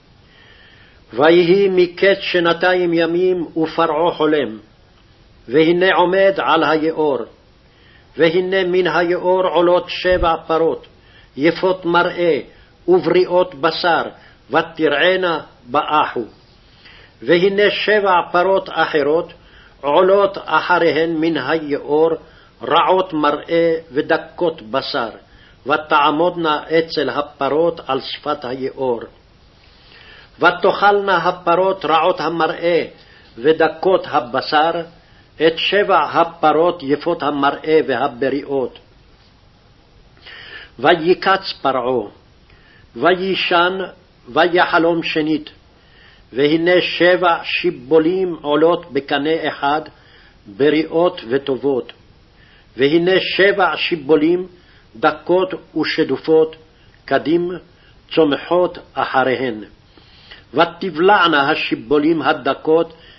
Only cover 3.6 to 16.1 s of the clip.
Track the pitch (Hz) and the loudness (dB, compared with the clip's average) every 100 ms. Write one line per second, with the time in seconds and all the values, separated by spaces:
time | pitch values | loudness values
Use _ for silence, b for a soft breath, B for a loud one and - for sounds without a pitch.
3.6 | 160 - 165 151 170 165 151 151 113 110 | -4 0 0 0 -2 0 0 0 -2 -8
4.6 | - _ _ _ _ _ _ _ - 139 | -18 _ _ _ _ _ _ _ -2 2
5.6 | 160 175 185 160 180 190 196 190 127 160 | 2 4 2 2 2 4 2 2 0 2
6.6 | 147 156 156 160 151 123 110 _ _ _ | 2 0 -2 -2 -2 -2 -6 _ _ _
7.6 | _ b b b b - 165 175 185 190 | _ b b b b 0 2 2 0 0
8.6 | 185 180 175 160 170 175 180 185 185 156 | 0 0 0 0 0 0 0 0 0 2
9.6 | 175 180 170 - 180 180 170 165 - 160 | 2 2 0 -4 -2 0 0 -2 -2 0
10.6 | 165 123 - _ b b b - 160 165 | 0 -2 -10 _ b b b -2 0 2
11.6 | 190 185 170 175 175 175 175 139 - b | -2 -2 0 0 0 0 0 0 -4 b
12.6 | b b - 180 151 175 170 175 180 139 | b b 2 2 4 2 2 0 0 -2
13.6 | 160 160 180 151 120 - B B - 143 | -2 0 0 0 -2 -10 B B -4 -2
14.6 | 175 - 156 143 175 185 180 156 - - | -2 -2 0 2 2 0 -2 -4 -8 -20
15.6 | 120 143 151 151 127 | -6 -4 0 0 0